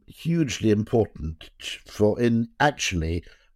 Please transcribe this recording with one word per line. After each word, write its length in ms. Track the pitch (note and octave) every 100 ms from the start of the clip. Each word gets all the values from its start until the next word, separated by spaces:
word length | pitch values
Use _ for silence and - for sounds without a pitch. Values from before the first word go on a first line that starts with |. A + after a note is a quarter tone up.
| -
hugely 640 | - D#3 E3+ C#3+ - A2
important 800 | G#2 A2 A#2 G2+ - D#2+ D#2+ - - - - -
for 320 | - G#2 G2+
in 300 | A#2+ A#2 A#2 -
actually, 640 | D3 C#3+ - F2 D#2 E2+ - - _